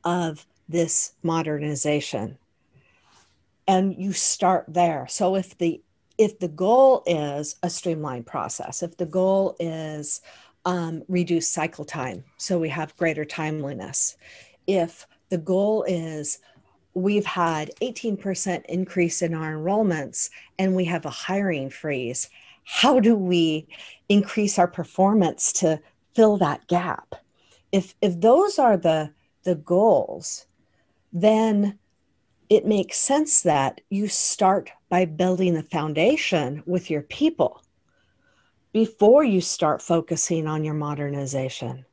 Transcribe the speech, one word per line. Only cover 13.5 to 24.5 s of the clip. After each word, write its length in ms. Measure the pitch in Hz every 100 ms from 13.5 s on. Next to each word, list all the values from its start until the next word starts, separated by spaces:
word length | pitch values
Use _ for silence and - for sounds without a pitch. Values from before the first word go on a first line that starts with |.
| 156 139 127 92 - - - - - - _ -
if 400 | 190 165 - - _ _
the 80 | 180
goal 460 | 160 185 202 220 -
is, 520 | 175 160 156 147 - _ _ _ _ _ 185
we've 320 | 190 208 202
had 420 | 185 170 160 151 -
eighteen 360 | 254 240 233 196
percent 480 | 196 185 196 175 -
increase 540 | 175 180 185 170 -
in 140 | 170 160
our 180 | 160
enrollments 760 | 156 160 208 214 160 135 - - - - -
and 180 | 190 185
we 100 | 175
have 200 | 170 151
a 60 |
hiring 580 | - - 196 196 156 135
freeze, 580 | - 156 135 120 131 - - - _
how 360 | - - 247 262
do 160 | 220 220
we 520 | 185 175 160 156 - - - - _
increase 480 | 202 202 - 208